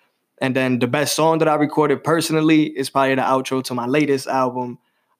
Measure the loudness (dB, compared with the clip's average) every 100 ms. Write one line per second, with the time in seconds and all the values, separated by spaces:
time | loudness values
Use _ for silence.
0 | _ _ _ -6 -4 0 0 0 0 0
1 | -2 0 2 2 2 2 0 0 0 0
2 | 0 0 0 0 4 4 2 -2 -4 0
3 | 2 2 2 0 0 -4 -4 -6 -2 0
4 | 0 -2 -2 -2 -2 -4 -10 -12 _ _
5 | _